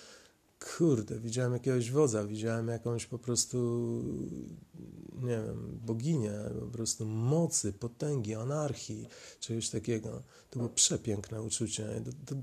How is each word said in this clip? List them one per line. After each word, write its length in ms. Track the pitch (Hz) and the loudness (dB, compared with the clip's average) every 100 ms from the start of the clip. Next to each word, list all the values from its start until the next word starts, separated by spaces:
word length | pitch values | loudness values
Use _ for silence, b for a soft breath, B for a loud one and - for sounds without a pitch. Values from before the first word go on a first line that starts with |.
| B B B B _ - | B B B B _ -16
kurde, 560 | - - 170 123 104 117 | -8 4 6 6 2 -4
widziałem 320 | 113 120 123 | -2 0 2
jakiegoś 380 | 123 131 127 117 | 2 4 4 4
wodza, 340 | 139 147 110 | 6 6 4
widziałem 440 | 104 107 113 113 113 | 0 0 0 2 0
jakąś 380 | 117 120 120 - | 0 0 -2 -2
po 120 | 120 | -4
prostu, 400 | - 117 - 127 120 120 117 117 123 135 135 - - - - - - - - - | 0 0 2 2 2 2 0 -2 -2 -4 -4 -6 -10 -12 -16 -16 -16 -14 -12 -6
nie 200 | 123 117 110 | -2 0 -2
wiem, 320 | 117 113 107 | -6 -6 -6
boginię, 500 | 113 113 127 160 107 104 113 120 | -2 0 2 2 2 -2 -4 -4
po 60 | 117 | -4
prostu 400 | 117 110 - 110 | -4 -2 -2 -2
mocy, 640 | 110 120 156 165 - 104 | 0 4 4 4 2 0
potęgi, 640 | 101 117 - 151 139 104 | -2 -6 -4 -2 0 0
anarchii, 720 | 110 120 151 147 - - 110 113 B B B | -2 -2 0 -2 -4 -6 -8 -10 B B B
czegoś 300 | - 113 - | -4 -2 -2
takiego. 520 | 113 101 113 110 120 B B - | -2 0 0 -2 -8 B B -10
To 80 | 123 | -4
było 100 | 120 | 0
przepiękne 760 | - - 127 - 101 98 110 | 4 6 4 2 0 -2 -6
uczucie. 580 | 110 - 107 - 107 113 | -2 0 0 -2 -2 -4
Do, 120 | 117 | -6
do, 300 | 127 127 139 | -8 -8 -8